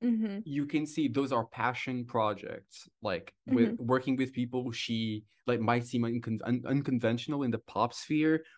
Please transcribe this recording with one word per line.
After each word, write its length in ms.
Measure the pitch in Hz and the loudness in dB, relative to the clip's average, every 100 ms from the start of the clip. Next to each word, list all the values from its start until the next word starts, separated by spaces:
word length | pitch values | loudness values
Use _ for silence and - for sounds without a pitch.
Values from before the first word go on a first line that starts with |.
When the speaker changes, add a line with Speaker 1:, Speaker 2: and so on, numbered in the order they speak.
Speaker 1:
Mm-hmm. 380 | 240 226 220 202 | 0 2 0 -4
Speaker 2:
you 220 | 220 143 143 | -4 -4 -2
can 200 | 156 151 | -2 -2
see 220 | - 143 | 0 0
those 240 | 117 139 | 0 2
are 140 | 123 113 | 0 -2
passion 580 | - 117 120 - 127 120 | 0 -2 0 -4 -6 -2
projects, 840 | 117 107 98 - - - - - _ | 0 0 0 -6 -12 -14 -20 -20 _
like, 320 | 107 87 - - - | -4 -4 -6 -16 0
with 260 | 127 113 | 4 4
Speaker 1:
Mm-hmm. 60 | 113 | 2
Speaker 2:
working 380 | 117 127 131 131 | 2 2 2 0
with 160 | 131 | 0
people 400 | - 123 127 127 | -2 -2 -2 -4
she, 520 | 113 - 113 113 107 107 _ - | -4 -4 -2 -2 -4 -8 _ -2
like, 140 | 120 | 0
might 240 | 113 120 | 2 2
seem 180 | 120 123 | 2 0
uncon-, 380 | 117 120 117 110 | 0 -2 -2 -4
un-, 200 | - 123 120 | 0 -2 0
unconventional 760 | 139 143 127 117 120 - 143 | 0 2 2 2 0 0 -2
in 80 | 131 | 0
the 80 | 113 | -2
pop 320 | - - 120 | -4 -2 -2
sphere, 500 | - - 156 156 160 - | -2 -2 2 4 2 0